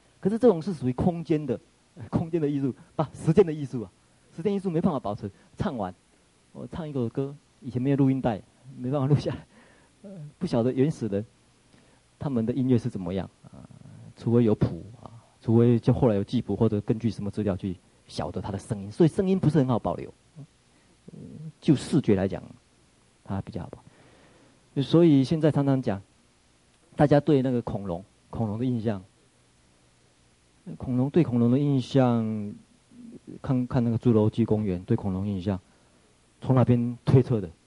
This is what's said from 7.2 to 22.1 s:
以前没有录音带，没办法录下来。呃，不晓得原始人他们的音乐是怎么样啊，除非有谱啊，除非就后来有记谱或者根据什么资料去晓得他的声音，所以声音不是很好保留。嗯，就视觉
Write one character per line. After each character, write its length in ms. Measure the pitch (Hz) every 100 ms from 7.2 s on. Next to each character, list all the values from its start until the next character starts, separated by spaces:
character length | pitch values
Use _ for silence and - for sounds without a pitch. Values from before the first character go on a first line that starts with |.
| 139 143 _ _
以 100 | 131
前 100 | 120
没 120 | 135
有 40 | 139
录 140 | 135
音 100 | 135
带， 220 | 120 101 - _ 131 131
没 120 | 123
办 100 | 143
法 60 | 135
录 100 | 147
下 160 | -
来。 140 | 104 - _ _ _ _ _
呃， 80 | 202 185 147 -
不 80 | 180
晓 160 | 123
得 80 | 117
原 180 | 131 147
始 180 | - 110
人 160 | 98 110 _ _ _ _ _ _ _ _ -
他 120 | 151
们 160 | 123 113
的 80 |
音 140 | 135 127
乐 100 | 120
是 120 | 120
怎 100 | 101
么 140 | 87
样 160 | 95 - _
啊， 180 | - 67 - - - - - -
除 180 | 117
非 100 | 117
有 120 | 113 104
谱 280 | - 82 95 117
啊， 100 | - 117 - _
除 160 | - 113
非 220 | 120 117
就 140 | -
后 140 | 123 127
来 80 | 101
有 80 |
记 180 | 101 123
谱 140 | - 101
或 120 | 113
者 100 | 104
根 160 | - 110
据 120 | 113
什 140 | -
么 60 | 101
资 140 | 107
料 120 | 101 95
去 220 | 101 87 _ _ -
晓 240 | - -
得 100 | 92
他 100 | 92
的 60 | 98
声 220 | - 101
音， 100 | 98
所 140 | - 165
以 40 |
声 180 | - 190
音 120 | 190
不 100 | 151
是 80 | 151
很 80 | 127
好 100 | 113
保 180 | 90 -
留。 160 | - - _ - 143 _ _ _ _ _ -
嗯， 380 | - - - 156 -
就 160 | - 135
视 260 | - 151
觉 140 | -